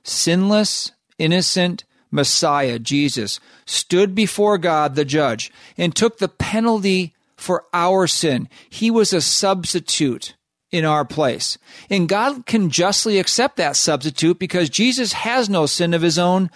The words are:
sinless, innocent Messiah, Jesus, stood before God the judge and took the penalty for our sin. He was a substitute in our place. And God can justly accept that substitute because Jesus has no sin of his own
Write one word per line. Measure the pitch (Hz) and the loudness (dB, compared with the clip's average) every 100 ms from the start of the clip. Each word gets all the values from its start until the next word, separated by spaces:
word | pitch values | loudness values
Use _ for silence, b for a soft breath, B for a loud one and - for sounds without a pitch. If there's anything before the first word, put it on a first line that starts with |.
sinless, | - - 165 180 196 214 202 - - - _ - | -8 -4 0 2 2 2 0 -4 -8 -14 _ -4
innocent | 160 180 - 185 180 170 - _ _ | 0 0 0 0 -2 -4 -14 _ _
Messiah, | 147 135 - 160 143 131 117 | -2 0 0 2 2 0 -2
Jesus, | 113 143 143 127 104 - b b - | -2 0 0 -2 -6 -8 b b -8
stood | - - 180 202 190 | -6 0 2 2 2
before | 202 - 208 196 | 0 2 2 2
God | 170 156 147 139 | 2 2 0 0
the | 135 | 0
judge | 156 139 113 - B B - | 0 0 -2 -8 B B -4
and | 175 | -2
took | - 226 - | 2 0 0
the | 190 | -4
penalty | - - 214 233 220 196 185 170 - _ - | -4 -4 0 0 0 0 0 -2 -10 _ -10
for | - 175 - | -4 -4 -2
our | 175 180 190 175 | 0 2 4 2
sin. | - 160 123 - B B | 0 0 0 -4 B B
He | - 226 | -2 2
was | 226 202 | 2 2
a | 175 | 2
substitute | 135 - 202 190 165 180 - - 143 113 - - _ _ _ | 0 0 0 0 -2 -4 -4 -2 -2 -2 -10 -18 _ _ _
in | 175 156 | -2 0
our | 151 | 0
place. | 127 151 147 - - - B B - | -2 -2 0 -2 -6 -8 B B -4
And | 196 165 | 0 0
God | 196 262 269 - | 0 0 -4 -2
can | 220 175 | 0 0
justly | 165 185 202 226 196 | 0 0 0 0 0
accept | - - 269 - | 0 0 0 0
that | 147 - | -2 0
substitute | 165 143 147 - 160 170 | 0 0 -2 0 0 0
because | 185 180 151 | -2 -2 0
Jesus | - 247 254 214 | 2 0 0 -2
has | - 220 254 208 | -4 -2 -2 0
no | 185 147 | 0 0
sin | - 170 | 0 0
of | 165 | 2
his | 170 156 | 2 2
own | 175 185 185 | 2 2 0